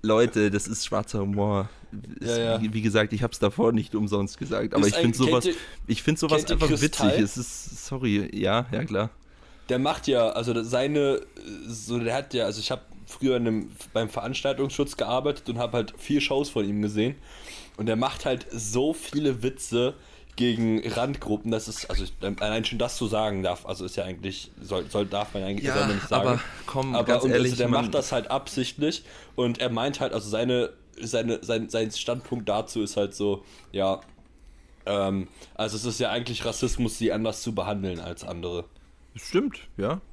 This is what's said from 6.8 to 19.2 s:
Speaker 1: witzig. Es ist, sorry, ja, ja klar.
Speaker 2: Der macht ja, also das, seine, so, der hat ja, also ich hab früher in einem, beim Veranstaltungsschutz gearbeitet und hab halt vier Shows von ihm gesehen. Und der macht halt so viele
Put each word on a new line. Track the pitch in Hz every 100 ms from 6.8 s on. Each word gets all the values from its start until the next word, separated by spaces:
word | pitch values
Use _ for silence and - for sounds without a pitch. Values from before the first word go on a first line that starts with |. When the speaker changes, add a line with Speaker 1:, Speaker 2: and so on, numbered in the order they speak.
| 147 - 139
Speaker 1:
witzig. | -
Es | 101 -
ist, | 120 - - - -
sorry, | 135 127 101 98 101
ja, | 95 110 123
ja | 107
klar. | 160 104 110 - - - - - -
Speaker 2:
Der | 123
macht | 139 165 -
ja, | 127 95
also | - 117
das, | 117 113
seine, | 123 139 147 139 135 - - 52 104 87
so, | 113 107 120
der | 117
hat | 123 139
ja, | 123 104
also | 107
ich | 107
hab | 131 - - -
früher | - 131 127
in | 117
einem, | 110 - - -
beim | 110 110
Veranstaltungsschutz | - 120 135 139 135 135 - 143 -
gearbeitet | 110 127 143 - -
und | 117
hab | 120
halt | 120 107 -
vier | - 143
Shows | 147 139 143
von | 123 101
ihm | 104
gesehen. | 104 104 117 143 - - - - - -
Und | 107
der | 113
macht | 131 -
halt | 143 127 -
so | 117 107 117 143
viele | 160 - 143